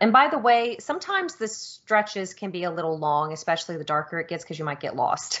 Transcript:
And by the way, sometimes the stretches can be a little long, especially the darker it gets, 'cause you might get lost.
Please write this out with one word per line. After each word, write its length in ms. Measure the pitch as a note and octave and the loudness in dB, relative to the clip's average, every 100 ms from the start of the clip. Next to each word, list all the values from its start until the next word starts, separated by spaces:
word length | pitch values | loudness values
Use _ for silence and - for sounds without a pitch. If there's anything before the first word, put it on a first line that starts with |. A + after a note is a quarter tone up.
And 120 | A3 | 6
by 160 | B3 D4 | 6 6
the 100 | D4+ | 4
way, 380 | A#3 A#3 A#3 - | 4 4 2 -4
sometimes 580 | - E4 - G4 F4 - | -6 -6 -2 -2 -2 -6
the 120 | A3 | -8
stretches 840 | - - - - G#3+ G#3 G3+ F#3+ | -8 -14 -12 0 2 2 -2 -6
can 160 | - G3 | -6 -8
be 140 | F3 | -4
a 60 | F3 | -4
little 280 | E3 E3 D#3+ | -2 -2 0
long, 340 | D3+ D3 D#3 | 2 2 2
especially 460 | D#3 - E3 - E3 | -2 -2 -2 -2 -6
the 60 | |
darker 340 | D3+ D3+ D#3 E3+ | -2 -2 -2 -6
it 80 | E3 | -6
gets, 160 | E3+ | -8
'cause 140 | - D#3 | -8 -8
you 60 | |
might 160 | D#3 C#3+ | -6 -6
get 140 | - C3+ | -6 -2
lost. 440 | B2 - - - | 0 -2 -4 -8